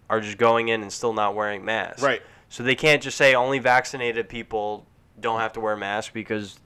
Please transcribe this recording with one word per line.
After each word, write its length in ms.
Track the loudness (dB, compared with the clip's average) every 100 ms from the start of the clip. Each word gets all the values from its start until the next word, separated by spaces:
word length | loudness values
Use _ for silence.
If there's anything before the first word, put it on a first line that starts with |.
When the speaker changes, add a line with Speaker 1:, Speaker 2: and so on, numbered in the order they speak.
| -4
Speaker 1:
are 100 | -2
just 180 | -2 2
going 300 | 4 4 2
in 120 | -2
and 100 | -4
still 220 | -4 -2
not 220 | 0 0 0
wearing 280 | -4 -4
masks. 380 | -4 -4 -4 -2
Speaker 2:
Right. 200 | -2 -2 -8 -20 _
Speaker 1:
So 140 | -4
they 120 | -2 2
can't 260 | 4 4
just 160 | 0 4
say 160 | 4 6
only 240 | 2 2
vaccinated 720 | 4 4 2 -4 -2 -2 -6
people 560 | -10 -6 -6 -4 -8 -14 _ _ -6
don't 200 | -4 -2
have 140 | -2
to 60 | -2
wear 160 | -4 -2
masks 360 | -4 -4 -6
because 460 | -10 -6 -6 -6 -14